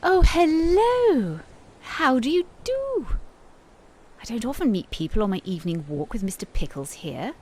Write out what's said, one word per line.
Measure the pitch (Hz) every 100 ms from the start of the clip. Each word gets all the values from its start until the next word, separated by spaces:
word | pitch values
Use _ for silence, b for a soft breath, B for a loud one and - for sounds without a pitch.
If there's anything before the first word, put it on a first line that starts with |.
Oh, | 359 370
hello! | 349 330 339 320 330 359 466 494 480 311 185 160 - - - -
How | - - 311 262
do | 240
you | 349 349 -
do? | - 523 539 494 254 - - - - - - - - - - -
I | -
don't | 226
often | 233 285 311
meet | 190 -
people | - 160 214
on | 208
my | 185
evening | - 180 165 165 147
walk | 147 147
with | 220
Mister | 190 - -
Pickles | - - 143 139
here | - 165 127 185 330